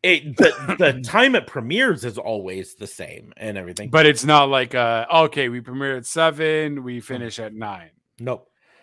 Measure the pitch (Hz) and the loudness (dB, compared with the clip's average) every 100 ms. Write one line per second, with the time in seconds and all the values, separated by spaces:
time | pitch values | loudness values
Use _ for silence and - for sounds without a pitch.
0 | 185 165 147 123 165 - 139 185 165 127 | 4 2 0 4 4 4 -6 2 2 2
1 | 123 202 269 233 - 139 117 190 262 165 | 0 2 4 2 -2 -10 -4 0 0 0
2 | 123 107 104 110 95 95 90 - 101 - | -6 -8 -6 -4 -6 -10 -12 -14 -16 -14
3 | 76 78 - - 110 101 90 92 104 156 | -14 -16 -20 -12 -10 -10 -10 -12 0 6
4 | 156 135 139 151 139 135 123 127 117 113 | 6 4 4 6 6 2 0 0 0 0
5 | 117 165 156 147 127 120 117 131 139 131 | 2 2 2 0 -4 -4 -10 -8 -6 -6
6 | 120 165 160 147 156 156 151 143 123 120 | -6 0 0 2 -2 0 -2 -6 -8 -10
7 | - 127 117 113 110 107 107 95 82 _ | -10 -10 -10 -10 -12 -10 -12 -12 -16 _
8 | _ _ 120 120 _ _ _ _ | _ _ -8 -8 _ _ _ _